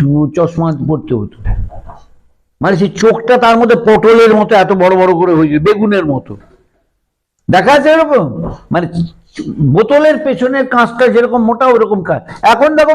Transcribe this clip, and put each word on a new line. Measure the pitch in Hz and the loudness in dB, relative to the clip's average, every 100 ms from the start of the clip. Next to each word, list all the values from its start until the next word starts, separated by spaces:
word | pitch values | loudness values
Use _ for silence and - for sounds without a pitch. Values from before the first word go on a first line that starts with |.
| 143 147 151 - | 0 0 -2 -2
চশমা | 165 165 165 147 131 | -4 -2 -4 -4 -4
পড়তে | 156 - 120 | -6 -4 -6
হতো, | 104 - - - - - - - - _ _ _ _ - | -8 -10 -6 -4 -6 -10 -20 -20 -20 _ _ _ _ -6
মানে | 185 190 | -2 0
সেই | 196 - | -2 0
চোখটা | 220 - - 247 | 0 0 0 0
তার | 233 233 | 2 2
মধ্যে | 233 233 214 | 2 0 2
পটলের | 214 214 226 226 214 | 2 4 4 4 4
মতো | 208 214 | 2 0
এত | 185 196 | 2 2
বড় | 180 185 | 2 2
বড় | 185 170 | 2 2
করে | 180 160 | 0 2
হয়ে | 156 | 0
যায়, | 147 165 | 0 0
বেগুনের | 208 214 202 160 | 0 0 -2 -2
মতো | 131 - 101 _ _ _ _ _ _ _ _ _ _ - | -6 -8 -20 _ _ _ _ _ _ _ _ _ _ -2
দেখা | 175 190 285 | 0 2 2
আছে | 302 320 | 4 2
এরকম, | 311 269 151 107 - - - | 2 0 -2 -8 -12 -12 -6
মানে | 170 165 170 170 - _ - - - 143 147 | -4 -4 -6 -8 -10 _ -14 -10 -4 0 2
বোতলের | 233 285 302 294 | 2 2 2 0
পেছনের | 269 254 247 269 262 | -2 -4 -2 -2 -2
কাঁচটা | 247 240 - 254 | -2 -2 0 0
যেরকম | 214 240 240 226 | 2 0 0 -2
মোটা | 233 262 233 | 0 2 2
ওরকম | 220 208 170 | 0 -4 -4
কাঁচ। | 143 - - 208 | -6 -8 -4 0
এখন | 240 294 311 | 2 2 2
দেখো | 302 | 0